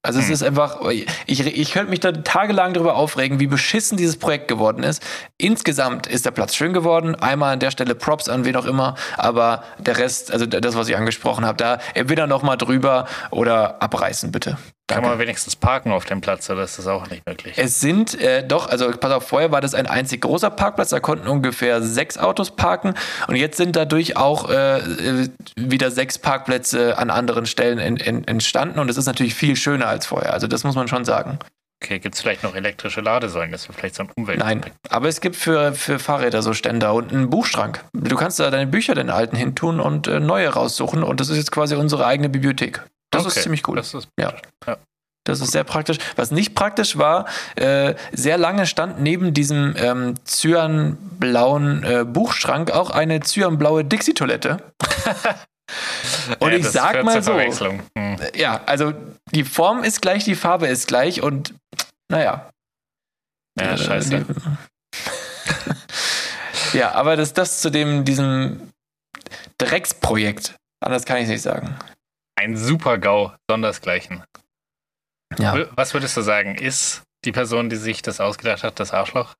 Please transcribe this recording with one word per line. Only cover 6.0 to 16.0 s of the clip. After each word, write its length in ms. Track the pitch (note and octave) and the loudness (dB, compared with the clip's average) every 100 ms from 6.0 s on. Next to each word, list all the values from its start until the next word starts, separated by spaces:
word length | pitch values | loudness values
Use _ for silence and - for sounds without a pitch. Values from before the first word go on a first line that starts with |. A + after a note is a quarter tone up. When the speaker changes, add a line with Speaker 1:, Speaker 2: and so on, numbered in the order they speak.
| - | -2
Speaker 1:
ist 180 | B2 - | 0 0
der 60 | |
Platz 240 | - G2+ - | -2 -2 0
schön 160 | D#3+ | 0
geworden. 420 | F#3 E3+ E3 E3 | 2 4 4 2
Einmal 380 | D#3+ B2+ C#3 C#3+ | 0 0 2 0
an 80 | C3 | 2
der 100 | C3+ | -2
Stelle 240 | - B2 | 0 -2
Props 340 | A#2 - D3+ - | 0 0 0 0
an 160 | B2+ | 0
wen 120 | B2+ B2+ | 0 0
auch 100 | B2+ | 0
immer, 300 | C3+ C3 C3+ - - | 0 0 -2 -2 2
aber 460 | A#2 A#2 A#2 A2+ - - | 2 4 2 2 -6 -4
der 200 | - A#2 | -2 2
Rest, 340 | B2 - - | 0 -2 -2
also 120 | A#2 A#2 | -2 0
d-, 140 | F#2+ | 0
das, 140 | A#2+ | 0
was 140 | A#2 A2+ | 0 0
ich 80 | A2 | 0
angesprochen 500 | A2+ A2+ A#2+ A#2 A2+ | 0 0 -2 0 -2
habe, 100 | G#2 | 0
da 220 | A#2 A#2+ - | 0 0 -2
entweder 320 | - B2+ D#3+ D3 | -2 0 0 2
noch 160 | C#3 | 2
mal 140 | C#3 B2+ | 2 0
drüber 500 | A#2+ C3 C3+ C3 B2+ - - | 2 2 4 2 0 -10 -6
oder 500 | - A#2 A2+ G#2 - | 0 4 4 2 0
abreißen, 520 | G#2 - F#2+ G2+ G#2+ | -4 0 -2 -2 -4
bitte. 260 | G#2 - C#3+ - _ - | -4 -4 -6 -10 _ -4
Speaker 2:
Kann 140 | A2 | 0
Speaker 1:
Danke. 40 | A#2+ | 0
Speaker 2:
man 80 | A#2 | 0
wenigstens 340 | A#2 - - - | -2 -4 -6 0
parken 360 | B2 C3 A2+ | 2 2 0
auf 120 | F#2+ | -2